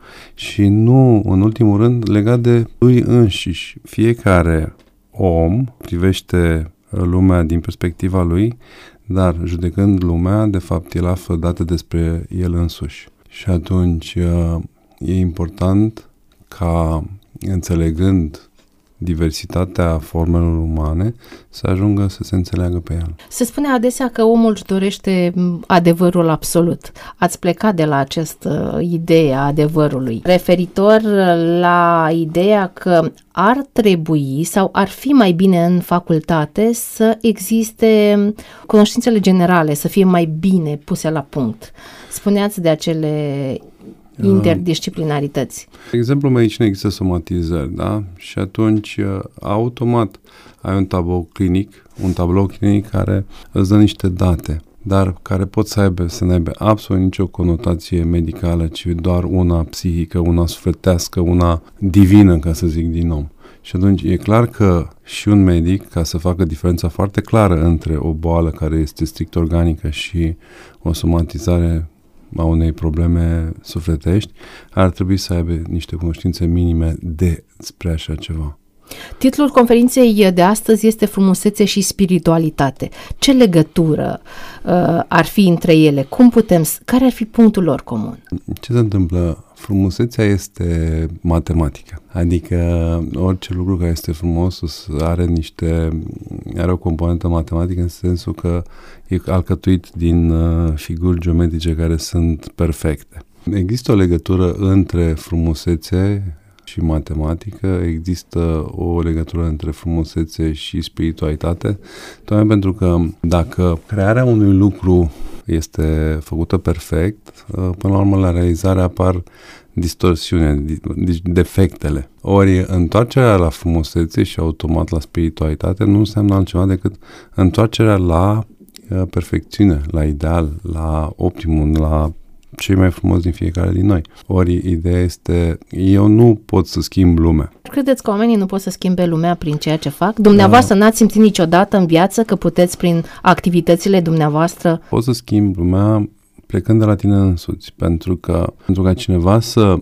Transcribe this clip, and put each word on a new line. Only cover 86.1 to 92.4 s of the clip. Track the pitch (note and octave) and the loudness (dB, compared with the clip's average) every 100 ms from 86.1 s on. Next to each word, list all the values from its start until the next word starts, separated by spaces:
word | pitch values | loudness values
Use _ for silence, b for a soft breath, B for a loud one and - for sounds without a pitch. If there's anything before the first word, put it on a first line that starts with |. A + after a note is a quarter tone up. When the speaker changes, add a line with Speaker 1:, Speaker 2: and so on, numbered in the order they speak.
| - B3 | 4 6
Speaker 2:
putem | A#3 A3 F3 | 6 4 2
s-, | D#3 - - | 0 -6 -2
care | B3 C4 | 2 2
ar | |
fi | - A3 | 0 -6
punctul | - A3 G#3+ | 4 4 4
lor | E3 B2+ | 0 -2
comun? | - A2+ G#2 - - F#2 - G#2 | -4 -8 -6 -10 -12 -12 -10 -14
Speaker 1:
Ce | - | -2
se | A#2+ | 0
întâmplă? | A2 G2 F2 F2 E2+ D2 - | 2 0 0 0 -2 -4 -12
Frumusețea | _ - G2 F#2+ F#2 A#2+ - G#2 | _ -4 0 0 0 -4 0 0
este | G2 - - F2 E2+ D#2+ D#2+ D#2+ E2 | 0 -4 -8 -4 -2 -2 -2 -4 -6
matematică. | E2+ E2+ D#2+ D#2+ D2+ - - E2+ _ | -2 -2 0 -2 -2 -6 -18 -20 _
Adică | F#2 E2+ F2 | -4 0 -2